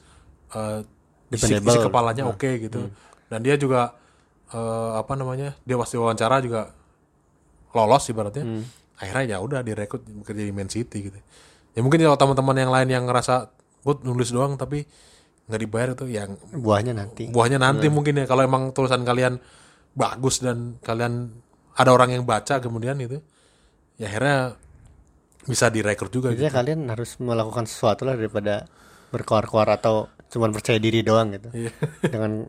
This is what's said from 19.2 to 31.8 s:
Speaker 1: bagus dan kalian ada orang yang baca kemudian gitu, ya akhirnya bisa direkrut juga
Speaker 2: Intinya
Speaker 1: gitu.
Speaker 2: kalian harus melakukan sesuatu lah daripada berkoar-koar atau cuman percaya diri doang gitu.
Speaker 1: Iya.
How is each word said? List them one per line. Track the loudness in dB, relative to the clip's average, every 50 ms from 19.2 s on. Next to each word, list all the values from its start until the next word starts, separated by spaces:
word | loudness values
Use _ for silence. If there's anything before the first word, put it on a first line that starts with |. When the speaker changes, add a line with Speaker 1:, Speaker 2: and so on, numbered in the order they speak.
| 2 0 0 -4 -8 -16 -20 -20 -20 -20 _ _ _ _ -4
Speaker 1:
bagus | -2 -2 -2 -2 -2 -2 -2 0 0
dan | -2 -2 -2 -4 -6 -10 -12 -10
kalian | -8 -6 -4 -2 -2 -2 -2 -4 -6 -8 -12 -16 -20 _ _ _ _ _
ada | 0 4 6 8
orang | 8 8 8 6
yang | 2 0 0
baca | 0 0 0 0 0 -2 -2
kemudian | -2 -4 -6 -4 -4 -4 -4 -6
gitu, | -6 -8 -10 -12 -14 _ _ _ _ _ _ _ _ _ _ _ _ _ _
ya | -10 -8
akhirnya | -6 -4 -2 0 2 2 0 0 -2 -6 -12 -20 -20 -20 -20 -20 -20 -20 -20 _ _ _ _ _ _ _ _
bisa | -8 -6 0 2 2 4
direkrut | 4 2 0 0 0 -2 -4 -6
juga | -4 -2 -2 -2
Speaker 2:
Intinya | -2 0 0 0
Speaker 1:
gitu. | 0 0
Speaker 2:
kalian | 0 0 -2 -4 -4 -6
harus | -6 -6 -8 -8 -10 -8
melakukan | -4 -2 -2 -2 -2 -2 -4 -4 -6
sesuatu | -6 -4 0 2 2 2 2 0
lah | -4 -2
daripada | -2 -4 -4 -4 -4 -2 -2 -2 -4 -6 -10 _ _ -20 -20 -20 -20 -14 _
berkoar-koar | -8 -8 -2 0 2 0 2 2 2 2 4 4
atau | 2 2 2 2 2 0 -2 -4 -10 -20 -18 _
cuman | -4 0 0 0
percaya | 0 -2 0 0 2 2
diri | 2 2 2 2
doang | 2 4 4 4 4 2
gitu. | -2 -8 -12 -12
Speaker 1:
Iya. | -12 -10 -10 -10 -8 -6